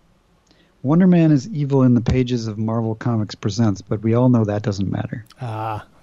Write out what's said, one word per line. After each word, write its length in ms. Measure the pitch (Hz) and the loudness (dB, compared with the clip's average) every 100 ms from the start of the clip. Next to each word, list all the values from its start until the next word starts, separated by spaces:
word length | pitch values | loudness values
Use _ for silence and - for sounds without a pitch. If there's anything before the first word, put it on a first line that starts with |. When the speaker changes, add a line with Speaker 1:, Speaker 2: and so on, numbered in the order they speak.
| _ _ _ _ _ _ _ _ | _ _ _ _ _ _ _ _
Speaker 1:
Wonder 240 | 127 160 185 | 0 4 4
Man 260 | 175 160 | 6 4
is 160 | 147 151 | 4 0
evil 340 | 165 143 135 | -6 0 2
in 120 | 127 | 4
the 60 | 120 | 4
pages 460 | 120 127 123 123 113 | 2 0 0 -2 -4
of 100 | 104 | -4
Marvel 380 | 110 113 110 | -4 -2 -4
Comics 400 | 110 123 113 104 | -4 -2 -2 -4
Presents, 480 | - 110 98 113 95 | -6 -6 0 0 -2
but 180 | - 107 | -6 -4
we 120 | 113 | 0
all 140 | 117 127 | 2 4
know 140 | 120 | 2
that 180 | 104 104 | 0 -2
doesn't 280 | 107 98 95 | -4 -4 -4
matter. 340 | - 107 120 - - | -4 -8 -12 -16 -14
Speaker 2:
Ah, 420 | 120 110 110 107 - _ | -10 -8 -8 -10 -14 _